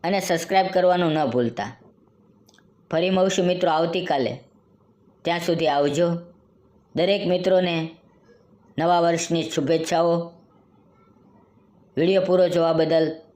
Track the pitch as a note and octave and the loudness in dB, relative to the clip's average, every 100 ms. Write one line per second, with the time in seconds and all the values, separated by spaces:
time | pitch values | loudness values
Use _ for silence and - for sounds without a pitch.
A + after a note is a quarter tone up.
0 | E3 G3 F#3 E3+ - F#3+ F#3 F#3 F3+ F3+ | -2 -4 -2 -4 0 0 2 2 2 2
1 | E3+ D#3 C#3+ A#2+ A#2 A#2 G#2 - - _ | 2 0 0 0 -2 -4 -10 -12 -20 _
2 | _ _ _ _ _ _ _ _ _ E3 | _ _ _ _ _ _ _ _ _ -2
3 | F3+ F#3 F#3+ F#3+ F3+ F3+ F3 D#3 E3 F3+ | 0 2 2 2 0 0 0 2 0 -2
4 | - C#3+ A#2 - - _ _ _ _ _ | -2 -2 -2 -6 -16 _ _ _ _ _
5 | _ _ D#3+ E3+ E3+ E3 D#3 C#3+ D3 C#3+ | _ _ -6 -4 -2 -2 0 2 0 0
6 | F3 E3+ - - _ _ _ _ _ - | 0 -2 -10 -20 _ _ _ _ _ -2
7 | F3+ G3+ E3+ F3+ F#3 F#3 F3+ E3 D#3+ - | 0 0 0 -2 2 2 2 -2 -6 -10
8 | _ _ _ _ _ _ _ - E3 F3 | _ _ _ _ _ _ _ -4 2 2
9 | E3+ E3+ - E3 - - C#3 D#3+ D#3+ E3+ | 2 0 -2 -4 -2 -4 -2 -2 0 0
10 | E3+ E3+ E3+ - _ _ _ _ _ _ | 0 0 -4 -16 _ _ _ _ _ _
11 | _ _ - _ _ _ _ _ _ - | _ _ -20 _ _ _ _ _ _ -2
12 | E3+ F#3+ F3+ F3+ F3+ F3 E3 D#3+ D#3+ E3 | 2 2 2 2 2 2 0 2 2 2
13 | D#3 - - | 0 -4 -18